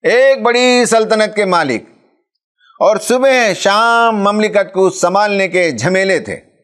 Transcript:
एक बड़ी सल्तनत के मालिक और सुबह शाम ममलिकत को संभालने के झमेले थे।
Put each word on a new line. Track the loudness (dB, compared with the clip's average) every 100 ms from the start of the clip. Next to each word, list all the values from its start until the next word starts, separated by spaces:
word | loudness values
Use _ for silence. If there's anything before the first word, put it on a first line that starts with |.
| 0
एक | 2 2 2
बड़ी | 0 0 2 2 2
सल्तनत | 0 0 0 0 -2
के |
मालिक | 0 0 -2 -4 -8 _ _ _ _ _ _ _ _ _
और | 0 0
सुबह | -2 0 2 2 0
शाम | 0 0 2 2 2 2 0
ममलिकत | -2 0 0 -2 -2
को | 0 -2
संभालने | 0 -2 0 0 -2 -2
के | -2 -2
झमेले | -2 -2 0 0 -2
थे। | -4 -12 _ _